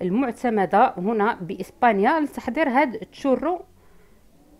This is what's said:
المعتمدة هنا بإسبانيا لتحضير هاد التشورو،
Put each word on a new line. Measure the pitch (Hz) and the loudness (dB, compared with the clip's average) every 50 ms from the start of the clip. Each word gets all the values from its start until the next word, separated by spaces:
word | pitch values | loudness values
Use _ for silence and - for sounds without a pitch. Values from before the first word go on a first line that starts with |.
المعتمدة | 180 180 190 254 277 240 - - - 240 220 208 190 160 190 208 254 - - 180 | -4 -2 -2 -2 -2 -2 -4 -4 -4 -2 0 0 0 2 4 4 4 4 2 -2
هنا | 180 214 233 214 202 226 - | -4 -2 0 0 0 0 0
بإسبانيا | - 180 165 190 - 175 - - - 247 233 214 196 202 262 330 320 | -4 -8 -12 -10 -10 -12 -14 -6 0 2 2 2 4 2 2 2 2
لتحضير | 294 277 - - - 254 226 302 320 285 | 0 -2 -6 -8 -8 -6 -2 -2 -2 2
هاد | 233 262 311 247 202 | 2 2 2 0 -2
التشورو، | - - _ _ - - 277 254 - 277 330 359 339 - _ - _ _ - - - _ _ - _ _ _ _ _ _ _ - | -10 -14 _ _ -6 0 0 0 2 0 -4 -4 -4 -8 _ -20 _ _ -20 -20 -20 _ _ -20 _ _ _ _ _ _ _ -20